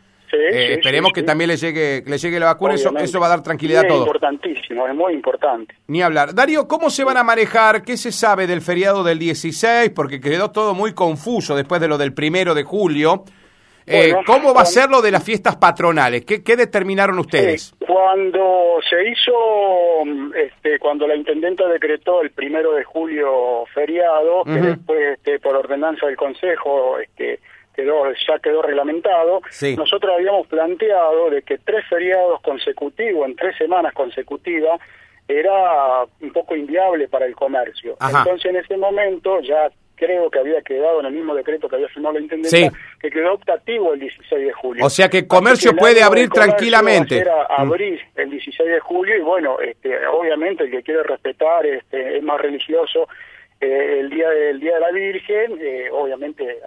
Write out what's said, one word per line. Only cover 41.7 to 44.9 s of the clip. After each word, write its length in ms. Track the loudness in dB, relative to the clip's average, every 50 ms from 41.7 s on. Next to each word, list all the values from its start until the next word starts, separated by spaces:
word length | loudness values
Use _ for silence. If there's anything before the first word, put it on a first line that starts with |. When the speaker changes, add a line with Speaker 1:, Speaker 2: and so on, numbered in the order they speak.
| -4
Speaker 1:
había 120 | -4 -4 -4
firmado 260 | -6 -6 -4 -4 -4
la 40 | -4
intendenta, 360 | -6 -6 -6 -6 -2 2 4
Speaker 2:
Sí. 120 | 4 4 4 0 -6 -16 -20 -16 _
Speaker 1:
que 80 | -10 -6
quedó 240 | -4 -2 -2 0 -2
optativo 600 | -2 _ -4 -4 -4 -4 -6 -4 -2 -2 -2 -2
el 60 | -4
dieciséis 460 | -6 -12 -14 -16 -8 -4 -4 -2 -2
de 60 | -4
julio. 320 | -6 -6 -8 -8 -2 0 0
Speaker 2:
O 60 | 2